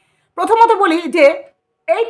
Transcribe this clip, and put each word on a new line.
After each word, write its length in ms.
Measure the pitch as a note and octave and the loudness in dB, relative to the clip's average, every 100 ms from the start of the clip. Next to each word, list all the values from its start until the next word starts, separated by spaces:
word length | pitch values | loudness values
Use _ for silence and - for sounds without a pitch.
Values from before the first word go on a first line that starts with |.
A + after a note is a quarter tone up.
| _ _ _ | _ _ _
প্রথমত 360 | - F#4+ A4+ A#4 G4+ | -6 -2 2 2 2
বলি 140 | F#4 E4 D#4+ E4 | 0 -2 -2 2
যে 80 | C#4+ E4 - _ _ _ - | 2 0 -12 _ _ _ -6
এই 160 | F#4+ | -4